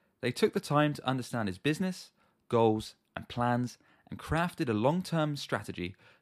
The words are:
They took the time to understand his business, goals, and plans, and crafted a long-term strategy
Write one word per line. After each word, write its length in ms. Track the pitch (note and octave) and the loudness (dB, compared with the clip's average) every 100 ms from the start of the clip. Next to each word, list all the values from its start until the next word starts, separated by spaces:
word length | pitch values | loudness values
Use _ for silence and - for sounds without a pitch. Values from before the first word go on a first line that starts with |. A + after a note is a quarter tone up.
| _ _ | _ _
They 100 | A#2+ | -6
took 240 | - G#3+ | 2 2
the 60 | G3+ | 0
time 320 | - D3 D3+ | 0 4 4
to 120 | D3 - | 2 -2
understand 400 | C3 A#2+ B2 G#2 | -4 -4 -4 -4
his 100 | F#2 | -2
business, 520 | C#3 D#3 F#3 F3+ - _ _ _ _ | -2 0 -2 -4 -14 _ _ _ _
goals, 460 | A#2 A2+ A2 G#2+ - _ - | 4 6 4 -2 -14 _ -12
and 120 | A2 | -10
plans, 500 | - A#2+ A#2+ B2 - _ _ _ | -2 0 0 -2 -8 _ _ _
and 100 | - | -14
crafted 500 | - D#3 F3 - D3+ | -2 0 0 -2 0
a 40 | |
long-term 600 | G#2+ A#2+ F3 F#3 E3 D3+ C#3+ | 2 2 2 0 0 0 -2
strategy 600 | - A#2 G#2+ F2 F2+ G2 - _ | -4 -4 -4 -8 -8 -8 -20 _